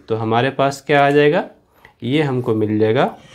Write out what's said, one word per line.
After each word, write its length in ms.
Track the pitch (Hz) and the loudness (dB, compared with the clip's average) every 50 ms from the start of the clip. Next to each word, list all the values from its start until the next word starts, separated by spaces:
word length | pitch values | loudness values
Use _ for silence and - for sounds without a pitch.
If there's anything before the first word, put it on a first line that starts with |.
| - - | -10 -6
तो 80 | 113 | -6
हमारे 340 | 110 113 110 113 117 123 135 | -4 -2 -2 0 0 0 0
पास 320 | 135 - 139 139 139 139 - | -2 -2 -2 -2 -2 -4 -4
क्या 200 | - 151 143 139 | 0 2 2 4
आ 40 | 139 | 4
जाएगा, 340 | 143 147 147 147 160 190 254 - - _ _ _ _ _ - - _ _ - | 4 4 4 4 2 0 -2 -6 -10 _ _ _ _ _ -20 -20 _ _ -6
ये 200 | 120 135 156 151 | -2 -2 -2 0
हमको 320 | 139 127 127 123 120 110 | -2 -2 -2 -2 -2 -2
मिल 240 | 110 107 104 110 107 | 0 0 0 0 0
जाएगा 360 | 110 110 110 135 165 - - - - - - | 2 2 2 2 0 -2 -4 -8 -18 -16 -14